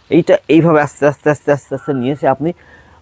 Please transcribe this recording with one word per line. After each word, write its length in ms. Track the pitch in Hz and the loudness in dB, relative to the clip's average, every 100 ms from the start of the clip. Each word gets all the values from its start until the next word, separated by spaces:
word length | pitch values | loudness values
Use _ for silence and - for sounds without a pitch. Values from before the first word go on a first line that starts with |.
| _ | _
এইটা 280 | 156 175 185 - | 0 2 0 2
এইভাবে 340 | 160 160 151 | 2 4 2
আস্তে 260 | 143 - 143 | 0 0 -2
আস্তে, 220 | 135 151 | 0 -2
আস্তে, 220 | 147 - | -2 -2
আস্তে, 240 | 143 - 139 | -2 -4 -10
আস্তে 180 | - | -6
নিয়ে 200 | 135 123 | -4 -4
এসে 140 | 143 143 | -2 -2
আপনি 260 | 127 151 - _ - _ _ | -2 -4 -8 _ -20 _ _